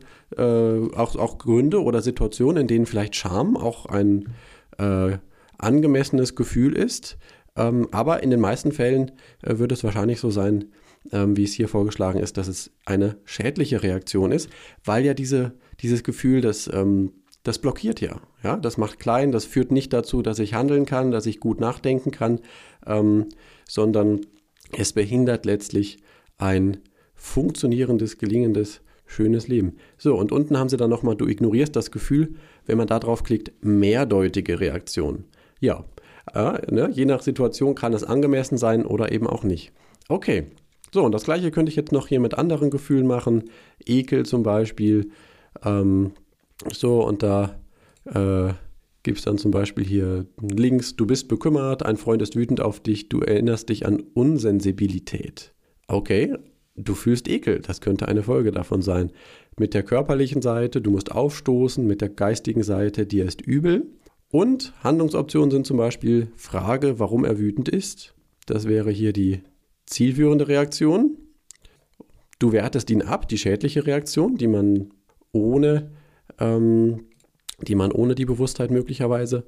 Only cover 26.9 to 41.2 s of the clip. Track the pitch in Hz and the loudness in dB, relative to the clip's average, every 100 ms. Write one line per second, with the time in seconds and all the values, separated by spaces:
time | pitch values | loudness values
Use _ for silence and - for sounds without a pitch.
26.9 | _ _ - - 127 143 - 131 120 127 | _ _ -20 -4 -2 -2 -2 0 0 2
27.9 | 117 110 - 104 113 120 104 104 - - | 0 -2 -4 -2 0 2 0 -2 -8 -20
28.9 | _ _ - 107 113 110 120 92 - - | _ _ -2 0 0 0 0 0 -4 -20
29.9 | _ 151 113 101 - 147 135 131 127 117 | _ 0 2 0 0 0 0 0 0 0
30.9 | 117 123 107 117 101 117 113 147 135 107 | 2 0 0 -2 0 2 2 0 -2 -4
31.9 | - - 143 156 - - _ - 113 110 | -6 0 2 2 -4 -18 _ -2 0 2
32.9 | 113 117 117 - 110 - - 104 101 101 | 0 0 -2 0 -2 -2 -6 2 4 4
33.9 | 117 135 98 92 101 92 85 90 85 - | 2 2 2 2 0 -2 -2 -2 -4 -6
34.9 | - 73 - - _ _ _ 123 - - | -4 -4 -4 -12 _ _ _ -2 -2 -8
35.9 | - - - - - 117 - - 110 151 | -20 -20 -20 -8 -2 -2 -2 -2 0 0
36.9 | 135 135 131 - 127 120 - 139 135 117 | 0 0 0 -2 0 -2 0 -2 0 -2
37.9 | 110 - 127 143 135 131 127 113 113 - | -2 0 0 2 0 0 0 2 2 0
38.9 | 104 113 110 117 - 101 85 - _ _ | -2 0 0 -2 -2 -2 -2 -6 _ _
39.9 | _ _ 160 - 107 73 - _ _ - | _ _ -4 0 -2 -4 -14 _ _ -2
40.9 | 196 135 107 | 2 2 2